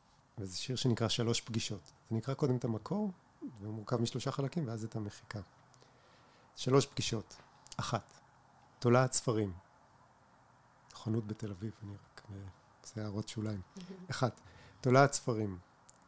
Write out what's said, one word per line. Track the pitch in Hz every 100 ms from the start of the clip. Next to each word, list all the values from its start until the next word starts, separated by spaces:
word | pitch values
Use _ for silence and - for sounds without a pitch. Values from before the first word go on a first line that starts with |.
| _ _ _ -
וזה | 95 90
שיר | -
שנקרא | 123 127 113 113
שלוש | - 113 117
פגישות. | - 113 - 101 - - -
זה |
נקרא | 113 135
קודם | 135 139 127
את |
המקור, | 120 110 - 202 208 - _ - 277 113
והוא | 104
מורכב | 107 104 117
משלושה | 117 123 139
חלקים, | 143 135 180 120
ואז | 113
את | 113
המחיקה. | 110 101 - - 101 - - - - - - - - - - -
שלוש | - 127 135
פגישות. | - - - 110 - - - - - -
אחת, | - 113 - - - - - - - -
תולעת | 120 123 131
ספרים. | - 131 110 98 87 - - - - - _ _ - - - - _ -
חנות | - 113 113 104
בתל | 104 104
אביב, | 92 110 -
אני | 104
רק, | 101 - - -
אה, | 98 98 - _ _
עושה | - 107
הערות | 107 101 -
שוליים. | 110 107 101 - 190 180 190 -
אחת, | - 123 - - - - -
תולעת | 131 131 147
ספרים. | - - 110 104 90 - _ - -